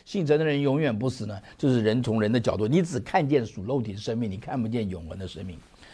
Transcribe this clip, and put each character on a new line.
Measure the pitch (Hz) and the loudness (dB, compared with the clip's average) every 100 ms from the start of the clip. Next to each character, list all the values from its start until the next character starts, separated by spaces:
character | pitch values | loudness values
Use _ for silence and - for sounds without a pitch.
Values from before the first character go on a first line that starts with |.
信 | - 202 147 | -8 -2 2
神 | 151 | 2
的 | |
人 | 156 143 | 4 2
永 | 143 139 | 2 2
远 | 151 107 | 2 0
不 | 131 | -2
死 | 123 104 | -4 -8
呢？ | 101 - - | -10 -16 -2
就 | 139 | 2
是 | 123 | 4
人 | 107 117 | 4 2
从 | 120 110 | 2 2
人 | 107 | 2
的 | 123 | 2
角 | 113 95 | 2 0
度， | 107 | 2
你 | 160 | 2
只 | 170 120 | 2 -2
看 | - 190 143 | 0 0 4
见 | 143 110 | 2 0
属 | - | -6
肉 | 98 139 | -4 -2
体 | 104 | -2
的 | 101 | -6
生 | 127 113 | -4 -2
命， | 113 | -2
你 | 95 | -6
看 | - 131 | -6 -4
不 | 113 | -2
见 | 117 104 | -2 -2
永 | 90 80 | -6 -8
恒 | 92 | -10
的 | 92 | -10
生 | 80 90 | -10 -12
命。 | 80 - - - | -12 -18 -20 -20